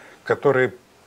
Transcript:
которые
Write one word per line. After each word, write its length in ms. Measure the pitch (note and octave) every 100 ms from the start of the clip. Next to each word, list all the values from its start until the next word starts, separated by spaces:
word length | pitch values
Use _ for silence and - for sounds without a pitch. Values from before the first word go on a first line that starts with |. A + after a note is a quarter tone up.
| - -
которые 500 | - A#2 C#3+ C3 B2+ - _ _